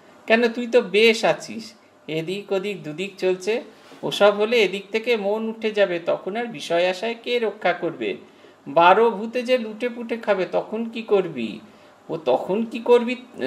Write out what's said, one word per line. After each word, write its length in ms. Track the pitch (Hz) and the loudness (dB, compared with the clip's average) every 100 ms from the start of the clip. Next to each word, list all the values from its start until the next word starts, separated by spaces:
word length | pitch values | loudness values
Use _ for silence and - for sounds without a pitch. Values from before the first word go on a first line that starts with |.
| - - - | -20 -14 2
কেন, 220 | 233 240 | 2 2
তুই 180 | 233 240 | 0 2
তো 140 | 247 | 2
বেশ 420 | 190 202 226 220 | 4 4 4 4
আছিস, 480 | 180 151 - 110 - - _ _ - | 0 0 -6 -14 -14 -20 _ _ -8
এদিক 440 | 156 165 202 196 | -6 -4 -8 -4
ওদিক 300 | 196 202 180 | -4 -4 -8
দুদিক 340 | 151 151 190 - | -10 -8 -10 -2
চলছে, 440 | 185 185 208 240 - - - - | -2 0 -2 -4 -6 -20 -20 -10
ওসব 320 | 147 156 202 | -6 4 4
হলে 280 | 202 220 240 | 4 2 2
এদিক 220 | 190 190 - | 2 -2 -6
থেকে 240 | 226 240 226 | -4 0 0
মন 320 | 196 214 220 | 0 -2 -4
উঠে 220 | 220 220 | -4 -4
যাবে, 280 | 208 190 175 170 | 0 0 0 -2
তখন 300 | 143 185 220 | -4 -4 -6
আর 100 | 240 | -8
বিষয় 440 | 147 - 170 180 | -10 -2 0 2
আশায় 240 | 185 226 233 | 0 -6 -6
কে 160 | 247 240 | -4 -2
রক্ষা 340 | 220 - 180 | -2 0 -2
করবে? 440 | 170 175 139 104 - - - - _ - | 0 -4 -4 -4 -6 -12 -20 -20 _ 0
বারো 420 | 147 175 202 233 | 6 6 8 4
ভূতে 320 | 196 226 247 | 0 -4 -4
যে 160 | 240 254 | 0 0
লুটে 300 | 220 214 247 | 0 -6 -6
পুটে 280 | 240 233 226 | -6 -8 -6
খাবে, 300 | 220 190 175 | -2 0 0
তখন 380 | - - 220 226 | -2 -4 -6 -6
কি 120 | 226 | -8
করবি? 580 | 220 202 175 135 110 - - - - _ - | 0 0 0 -4 -6 -8 -16 -20 -20 _ -10
ও 80 | 160 | -4
তখন 480 | 123 131 - 208 | 0 0 0 -2
কি 140 | 226 233 | -2 -4
করবি, 380 | 233 240 233 247 - - | 4 4 4 -6 -10 -4